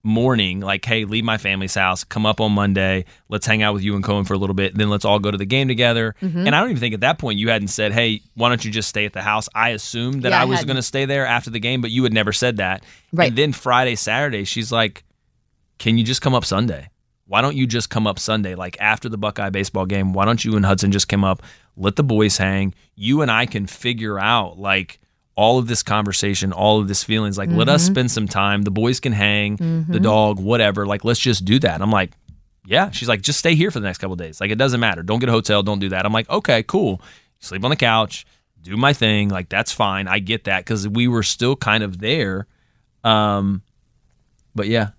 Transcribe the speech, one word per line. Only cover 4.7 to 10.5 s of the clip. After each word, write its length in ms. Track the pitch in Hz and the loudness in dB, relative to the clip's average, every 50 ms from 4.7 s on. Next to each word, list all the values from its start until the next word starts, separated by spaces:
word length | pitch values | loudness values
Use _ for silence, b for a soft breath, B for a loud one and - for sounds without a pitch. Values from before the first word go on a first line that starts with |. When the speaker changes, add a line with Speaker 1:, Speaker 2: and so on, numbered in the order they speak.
| - | 0
Speaker 1:
then 120 | 101 107 104 | 0 0 0
let's 160 | 104 101 - | 0 0 2
all 140 | 104 104 104 | 2 2 2
go 120 | 98 104 | 2 0
to 60 | 101 | -2
the 80 | 95 101 | -2 -2
game 220 | 98 127 135 139 | 0 0 0 0
together." 480 | 131 127 113 123 120 117 117 113 110 107 _ | 0 0 2 2 2 2 0 -2 -4 -4 _
Speaker 2:
Mm-hmm. 240 | 190 185 160 175 180 | -6 -4 -4 0 0
Speaker 1:
And 100 | 165 147 | 2 2
I 40 | 156 | 2
don't 100 | 214 254 | 2 0
even 100 | 202 127 | -2 -2
think 140 | 120 120 107 | -2 -4 -4
at 80 | 101 | 0
that 160 | 117 135 160 - | 0 0 0 0
point 200 | - 120 107 101 | -4 -4 -2 -2
you 100 | 107 117 | 0 0
hadn't 200 | 117 107 101 98 | 0 0 -2 -4
said, 220 | - - 107 104 | -4 -2 -2 0
"Hey, 300 | 101 117 117 113 110 107 _ _ _ | 2 2 2 2 0 -2 _ _ _
why 140 | 113 117 120 | 0 2 2
don't 140 | 120 - - | 2 2 -2
you 80 | 110 | -4
just 180 | 104 113 101 - | -4 -4 -4 -4
stay 160 | - 107 104 | -4 -4 -4
at 80 | 101 - | -4 -4
the 80 | 95 | -4
house?" 280 | 92 104 107 110 107 - _ | -2 0 0 0 -2 -4 _
I 140 | 107 113 120 | 0 0 0
assumed 540 | 117 104 - - - 117 120 127 139 139 123 | 0 -4 -8 -8 -6 -4 -4 -4 -4 -2 0
that 60 | 123 | 2
Speaker 2:
Yeah, 100 | 120 117 | 2 4
Speaker 1:
I 20 | 127 | 4
Speaker 2:
I 20 | |
Speaker 1:
was 140 | 131 | 2